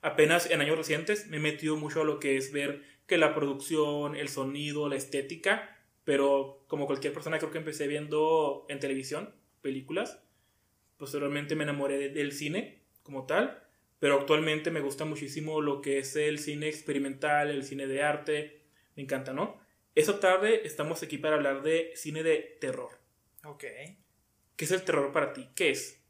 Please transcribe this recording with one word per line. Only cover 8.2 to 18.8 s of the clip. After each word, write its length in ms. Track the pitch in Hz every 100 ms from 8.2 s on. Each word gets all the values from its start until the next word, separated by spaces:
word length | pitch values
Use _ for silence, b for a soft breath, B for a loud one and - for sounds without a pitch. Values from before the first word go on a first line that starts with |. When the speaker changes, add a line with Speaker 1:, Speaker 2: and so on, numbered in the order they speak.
| 156 160 151 139 -
Speaker 1:
en 120 | 143
televisión 560 | 143 135 131 147 185 - _ _
películas, 580 | - 135 131 170 240 - _ _ _ _ _ _ _ _
posteriormente 580 | 139 143 143 147 147
me 80 | 156
enamoré 340 | 147 143 139 139
de-, 120 | 139
del 240 | 151 143
cine 500 | 139 147 180 269 - _ _
como 200 | - 139
tal, 380 | 131 160 254 - B B B _
pero 220 | 143 139
actualmente 500 | 139 156 156 156 160
me 100 | 165
gusta 260 | 139 135 156
muchísimo 560 | 151 139 147 151 156
lo 180 | 147 139
que 180 | 143 139
es 180 | 135 156
el 220 | 151 151
cine 300 | 147 147 151
experimental, 800 | 151 - 139 139 135 151 147 147
el 160 | 143
cine 220 | 135 139 139
de 160 | 135
arte, 580 | 147 147 147 151 151 - _ b